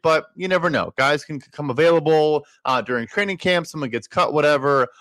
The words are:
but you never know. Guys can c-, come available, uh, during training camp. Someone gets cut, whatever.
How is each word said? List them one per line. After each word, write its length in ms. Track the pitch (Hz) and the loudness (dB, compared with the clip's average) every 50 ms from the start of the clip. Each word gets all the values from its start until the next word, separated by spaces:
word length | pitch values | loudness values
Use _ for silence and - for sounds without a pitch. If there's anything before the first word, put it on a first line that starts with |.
| _ | _
but 240 | 165 160 156 - - _ | 0 2 2 0 -4 _
you 100 | - 180 | -10 -4
never 220 | 185 185 180 170 180 | -2 -2 0 0 0
know. 240 | 151 117 87 85 - | -2 -2 -4 -4 -2
Guys 280 | - 131 139 147 147 - | 0 0 0 0 -2 -4
can 160 | - 156 139 | -8 -14 -14
c-, 80 | - _ | -14 _
come 200 | _ - 147 139 | _ -10 -8 -6
available, 720 | 123 127 160 170 170 165 151 156 160 156 151 151 151 147 147 _ _ _ _ | 0 2 4 4 4 4 2 2 2 4 4 2 0 -2 -4 _ _ _ _
uh, 160 | - 131 127 110 | -2 -2 -2 -2
during 240 | 110 127 120 117 | -2 -4 -4 -4
training 320 | 117 - 202 202 196 190 170 | -6 -4 -4 -4 -4 -4 -4
camp. 280 | - 185 180 175 165 | -2 0 0 0 -2
Someone 220 | - - 156 143 123 | -4 -10 -8 -8 -6
gets 180 | 110 117 - | -6 -8 -8
cut, 280 | - - - 180 - 139 | -6 -2 -2 -2 0 2
whatever. 520 | 151 147 147 147 139 131 143 143 135 123 - - - | 2 2 4 2 2 2 2 2 2 0 -2 -4 -18